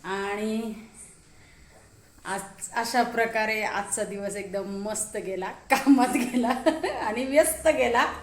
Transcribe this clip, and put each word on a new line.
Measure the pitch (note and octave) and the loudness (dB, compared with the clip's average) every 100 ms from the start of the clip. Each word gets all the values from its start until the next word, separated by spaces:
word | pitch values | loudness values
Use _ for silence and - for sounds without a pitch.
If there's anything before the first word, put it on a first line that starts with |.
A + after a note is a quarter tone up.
आणि | F3+ G3 G3 G3+ G#3+ A3 A3 A3 - - - - - - - - - - - - - - | -6 -6 -4 -4 -2 -4 -6 -10 -16 -20 -20 -20 -20 -20 -20 -20 -20 -20 -20 -20 -20 -18
आज | - G3 - - - - | -8 -8 -8 -14 -6 -4
अशा | A#3 B3 | 0 0
प्रकारे | A#3+ A#3 A3 A3 G#3+ G#3+ | 2 0 0 0 -2 -2
आजचा | G#3 G3 G3+ - | -2 -4 -4 -4
दिवस | G#3 G3+ G3 G3+ | -4 -4 -8 -8
एकदम | G3 G3 G3 G3 | -6 -6 -6 -6
मस्त | G#3 G#3+ - G#3+ | -6 -6 -6 -6
गेला, | F3+ F#3 F#3+ | -6 -6 -6
कामात | - - C4+ C4+ C4 A3+ | -10 0 2 6 6 6
गेला | - A#3+ B3 A#3 | 2 0 0 0
<laughs> | B3 D#4+ D#4+ F#4+ D5 | 2 2 0 -4 -4
आणि | A3 A3 | -4 -2
व्यस्त | C4 C#4+ - - D#4+ | 2 4 4 4 2
गेला. | C4+ A#3+ A#3 D#4+ - | 4 4 4 2 -2